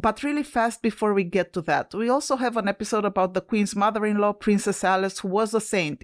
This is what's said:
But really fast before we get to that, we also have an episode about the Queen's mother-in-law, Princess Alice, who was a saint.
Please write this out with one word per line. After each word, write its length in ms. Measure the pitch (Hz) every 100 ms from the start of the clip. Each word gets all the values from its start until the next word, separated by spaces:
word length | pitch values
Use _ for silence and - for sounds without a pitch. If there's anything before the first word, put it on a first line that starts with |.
But 220 | 220 214
really 220 | 294 294
fast 360 | 285 240 233 -
before 320 | 226 - 208
we 120 | 202
get 280 | 175 185 175
to 80 | 180
that, 300 | 160 139 -
we 160 | 190 233
also 280 | 269 - 262
have 200 | 247 233
an 120 | 202
episode 360 | 202 214 214
about 300 | 202 196 185
the 80 | 185
Queen's 340 | - 214 202 196
mother-in-law, 580 | 208 214 214 208 208
Princess 480 | 202 - 208 208 -
Alice, 360 | 185 190 190 -
who 100 | 190
was 240 | 196 220
a 80 | 220
saint. 420 | - 202 156 143